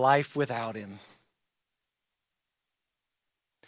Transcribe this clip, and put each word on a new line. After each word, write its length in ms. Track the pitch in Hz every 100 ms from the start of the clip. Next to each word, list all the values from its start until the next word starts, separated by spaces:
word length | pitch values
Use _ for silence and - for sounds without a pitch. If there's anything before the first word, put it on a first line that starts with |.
life 340 | 131 143 143
without 400 | 147 135 117 113
him. 240 | 110 98 101 - - _ _ _ _ _ _ _ _ _ _ _ _ _ _ _ _ _ _ _ _ _ _ _ _